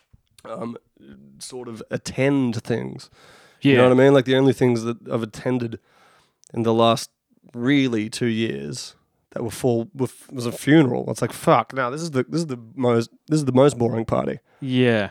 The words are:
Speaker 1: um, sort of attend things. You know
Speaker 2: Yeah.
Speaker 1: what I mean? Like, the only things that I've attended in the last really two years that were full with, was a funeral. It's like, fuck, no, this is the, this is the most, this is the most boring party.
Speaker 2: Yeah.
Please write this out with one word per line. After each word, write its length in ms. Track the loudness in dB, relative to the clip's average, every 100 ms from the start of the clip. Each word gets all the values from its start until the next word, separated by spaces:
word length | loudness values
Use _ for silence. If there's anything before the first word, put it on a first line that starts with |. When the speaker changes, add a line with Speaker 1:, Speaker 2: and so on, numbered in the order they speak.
| _ _ _ _ -16
Speaker 1:
um, 320 | -12 -12 -14 _ _ -20 -20 -20 -20
sort 280 | -16 -14 -14
of 160 | -14 -10
attend 720 | -10 -8 -2 0 2 0 -4
things. 460 | -4 -6 -6 -12 -20 _ -20 -20 _ _
You 140 | 2 6
know 80 |
Speaker 2:
Yeah. 60 | 6
Speaker 1:
what 100 | 6
I 40 |
mean? 100 | 6
Like, 120 | 6 4
the 100 | 2
only 180 | 2
things 300 | 2 2 0
that 140 | -4 -8 -6
I've 120 | -6
attended 560 | -6 -8 -4 -4 -6 -10 _ _ _ _ _ _ _
in 100 | -4
the 100 | 0
last 360 | 4 4 2 -4 _ _ _ _
really 560 | -6 0 2 2 -2 -6
two 180 | -4 -4
years 680 | -2 -4 -6 -10 -12 -14 _ _ _ _
that 120 | -10
were 60 | -10
full 380 | -4 -2 -2 -4
with, 380 | -6 -8 -8 -18
was 140 | -10 -8
a 60 |
funeral. 560 | -4 4 6 6 0 -6
It's 100 | -4
like, 120 | -6
fuck, 400 | -4 2 2 2
no, 180 | -4 -6
this 100 | -6
is 100 | -6
the, 120 | -4 -4
this 100 | -4
is 80 | -6
the 120 | -10 -12 -2
most, 340 | 2 2 0 _ -4
this 120 | -2
is 60 | 2
the 60 |
most 260 | 4 4 4
boring 280 | -2 -2 -2
party. 340 | -2 -2 -6 _ -14
Speaker 2:
Yeah. 480 | -4 2 2 2 -2